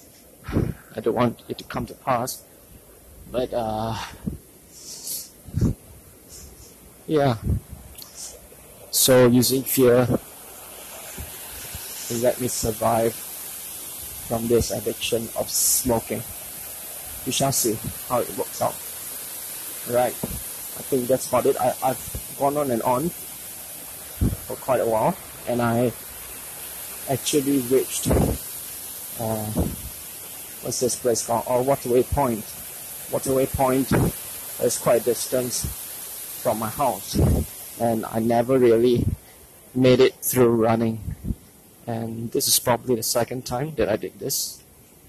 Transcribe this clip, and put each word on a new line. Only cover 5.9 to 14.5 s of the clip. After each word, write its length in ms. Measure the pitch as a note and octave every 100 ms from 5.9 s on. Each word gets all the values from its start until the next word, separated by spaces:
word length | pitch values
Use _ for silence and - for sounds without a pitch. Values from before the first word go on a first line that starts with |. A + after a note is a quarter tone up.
| - - - - - - - - - - - -
yeah. 300 | D#3 C#3 A2+ - - - - - - - - - - - - - - -
So 360 | - - B2+ B2
using 360 | B2 A#2+ C3
fear 420 | B2+ - B2 B2 B2 - - - - - - - - - - - - - - - - - - - -
to 60 | A#2+
let 240 | B2 -
me 80 | B2
survive 680 | - A#2 G#2+ A2+ A2+ A2+
from 1300 | - - - - - - - - - - - - A#2
this 240 | A#2